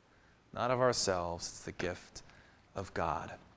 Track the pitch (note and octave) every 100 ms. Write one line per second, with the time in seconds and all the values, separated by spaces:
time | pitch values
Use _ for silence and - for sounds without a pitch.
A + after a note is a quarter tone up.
0 | - - - - - G2 A#2+ B2+ B2+ A#2+
1 | - F2+ F2 E2+ - - - - F2 F2+
2 | - - - - - - - - F#2+ -
3 | E2 D2+ - - -